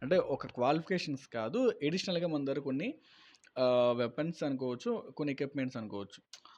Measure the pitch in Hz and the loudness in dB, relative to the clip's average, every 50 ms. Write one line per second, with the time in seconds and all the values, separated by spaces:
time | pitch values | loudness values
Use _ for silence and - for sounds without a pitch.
0 | 127 139 185 180 - - 139 - - 110 - 123 120 135 156 165 165 - 185 175 | 0 2 4 4 4 2 0 -4 -4 -6 -2 2 4 4 4 4 2 0 -2 -2
1 | - 156 139 - - - - 117 110 117 160 247 262 226 - - 143 151 170 185 | -2 -4 -6 -6 -8 -8 -4 -4 -2 -2 0 2 2 2 2 2 0 0 0 0
2 | - 196 175 170 175 170 156 143 139 139 139 147 139 139 131 139 190 262 311 - | -2 -2 -2 0 0 0 0 -2 -2 -2 -2 -2 -2 -2 -2 -2 -2 -4 -6 -8
3 | _ _ - - - - - _ _ _ - 131 127 127 123 123 123 123 120 120 | _ _ -20 -20 -20 -20 -20 _ _ _ -2 2 4 4 6 6 6 4 4 2
4 | 120 117 - 151 151 170 165 - 160 143 135 127 131 127 123 123 - 240 233 214 | 0 -2 -2 -2 -4 -4 -4 -4 -2 -2 -2 -2 -2 -4 -4 -4 -2 -2 -2 -4
5 | - - - - 151 143 135 139 143 135 - 139 131 127 - 120 110 104 104 101 | -6 -8 -6 -4 -4 -2 -2 -2 -4 -4 -2 -2 -4 -4 -4 -6 -8 -6 -6 -6
6 | 101 - - - _ _ - - - - - | -6 -8 -12 -18 _ _ -20 -20 -20 -20 -20